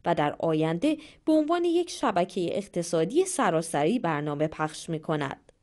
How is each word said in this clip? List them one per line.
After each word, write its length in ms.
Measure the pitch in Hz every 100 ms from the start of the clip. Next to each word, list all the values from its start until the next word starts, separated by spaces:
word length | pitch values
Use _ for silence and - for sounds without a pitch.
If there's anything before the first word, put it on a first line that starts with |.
| 175
و 100 | 165
در 200 | 147 -
آینده 580 | - 156 156 170 294 302 - - -
به 80 |
عنوان 320 | 311 302 349 349
یک 240 | 339 349
شبکهٔ 600 | - 254 180 180 202 170
اقتصادی 720 | - 196 180 170 165 170 294 381
سراسری 760 | - 214 160 165 147 156 247
برنامه 480 | 170 147 151 147 156
پخش 420 | - 156 - -
می‌کند. 640 | 156 - 156 139 - - _